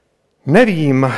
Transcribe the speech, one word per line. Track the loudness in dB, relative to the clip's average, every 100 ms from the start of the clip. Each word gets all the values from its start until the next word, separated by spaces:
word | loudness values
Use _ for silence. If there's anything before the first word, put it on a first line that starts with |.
| _ _ _ _ -2
Nevím, | 2 2 0 0 0 -2